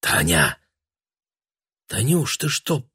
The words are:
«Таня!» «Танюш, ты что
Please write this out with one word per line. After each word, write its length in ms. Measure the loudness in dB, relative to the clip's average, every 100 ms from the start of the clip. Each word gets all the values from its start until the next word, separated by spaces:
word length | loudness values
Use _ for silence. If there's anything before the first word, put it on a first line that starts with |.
«Таня!» 580 | 0 0 2 2 2 -2 _ _ _ _ _ _ _ _ _ _ _ _ _
«Танюш, 500 | -4 2 2 0 -2
ты 120 | -2
что 400 | -4 -2 -4 -4